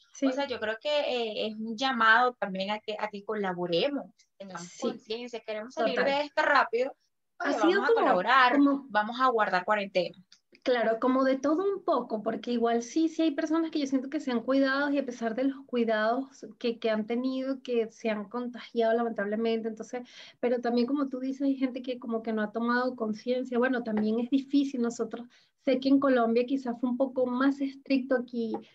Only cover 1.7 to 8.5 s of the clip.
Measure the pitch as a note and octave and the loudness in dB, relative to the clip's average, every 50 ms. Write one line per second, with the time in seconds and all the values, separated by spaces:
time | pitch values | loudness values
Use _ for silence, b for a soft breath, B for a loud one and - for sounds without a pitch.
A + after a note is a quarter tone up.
1.7 | A3+ G#3 C4+ C4+ B3+ A#3 A3 A3 A3 A#3+ B3+ B3 B3 - G3 G3 F#3 F#3+ F#3+ G3+ | -6 -2 -2 0 2 4 6 6 6 6 6 2 0 -2 -6 -6 -4 -4 -4 -4
2.7 | G#3+ G#3+ - - G#3 - G#3 G#3 - G3+ G3+ - G#3+ G#3+ G3 F#3 F3+ F3 F3 E3+ | -6 -6 -6 -8 -8 -6 -6 -8 -8 -8 -8 -6 -4 -2 -2 -2 -2 -2 -2 0
3.7 | E3+ E3+ A3+ C#4+ C#4+ B3+ F3+ F#3+ _ _ _ _ _ - G3 F#3+ F3+ E3+ F3 F3 | 0 2 2 0 -2 -4 -8 -10 _ _ _ _ _ -18 -16 -14 -14 -14 -14 -14
4.7 | - - C4 A#3 - - - G#3+ A3 A#3+ B3 A#3+ A#3 A3 - - G#3+ G#3+ G#3+ B3+ | -10 -6 -6 -6 -6 -6 -8 -10 -8 -8 -8 -10 -12 -10 -10 -8 -8 -8 -10 -8
5.7 | - - A#3 C4 B3 A#3 B3 C#4 C#4 C#4+ D4 D4 - D#4 D#4 D4+ C#4+ C4 A3+ - | -4 -2 -2 0 0 0 2 2 2 0 -2 -2 0 0 2 4 4 4 4 2
6.7 | - A#3+ B3+ D4 - _ _ _ _ _ _ _ _ - - C#4+ C#4+ A#3 C4 E4 | 0 -2 -2 -2 -6 _ _ _ _ _ _ _ _ -6 -2 -2 0 2 4 4
7.7 | G4 G4+ - - A#4 - F4 C#4 F#3 F3+ F#3 A3+ C4 C4 B3+ B3 | 4 4 4 4 4 4 4 4 4 4 4 4 6 6 6 6